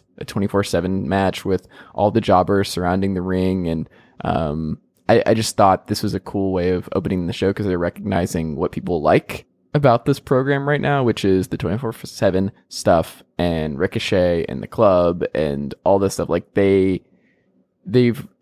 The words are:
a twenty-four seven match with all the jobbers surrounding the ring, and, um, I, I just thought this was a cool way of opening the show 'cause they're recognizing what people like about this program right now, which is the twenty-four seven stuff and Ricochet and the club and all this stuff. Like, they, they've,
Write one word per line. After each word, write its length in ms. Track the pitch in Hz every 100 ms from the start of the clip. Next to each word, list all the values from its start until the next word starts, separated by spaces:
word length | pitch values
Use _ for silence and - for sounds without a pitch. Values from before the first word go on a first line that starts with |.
| _ -
a 80 | -
twenty-four 380 | - 104 98
seven 440 | 98 87 90 95 78
match 380 | 98 95 - 98
with 220 | 92 - - -
all 160 | - 104
the 120 | 113
jobbers 460 | 101 92 90 98 98
surrounding 440 | - 90 95 98
the 80 | 92
ring, 460 | 92 92 92 92 85
and, 200 | 82 78 _ _ _
um, 580 | - 82 78 78 80 - _ _ -
I, 140 | 117 -
I 60 | 110
just 200 | 110 -
thought 300 | 98 92 -
this 160 | 104
was 140 | 107 95
a 40 |
cool 320 | - 101 95
way 200 | 92 87
of 180 | 90 -
opening 340 | 98 92 92 87
the 60 |
show 200 | - 95
'cause 140 | 101 101
they're 100 | 90
recognizing 800 | 85 - 101 95 90 85 80 73
what 160 | 87
people 300 | - 92 85
like 420 | 78 117 - - - _ _
about 320 | 151 139 117 -
this 140 | 139
program 480 | - 131 131 139 143
right 140 | 147
now, 220 | 143 143
which 200 | 120 104 98
is 220 | 95 90
the 80 | -
twenty-four 360 | 87 107 113
seven 580 | - - - 104 92 98 - _
stuff 520 | - 107 85 82 - _ -
and 400 | 87 82 78 71
Ricochet 640 | 92 113 - 98 90 85 -
and 120 | 65
the 60 | -
club 560 | - 107 90 87 90 - -
and 380 | 78 71 71 -
all 140 | - 98
this 160 | 98 -
stuff. 140 | 78
Like, 240 | 87 - -
they, 460 | 98 98 95 90 - _ _ _ _ _ _ _ -
they've, 420 | 123 120 113 - _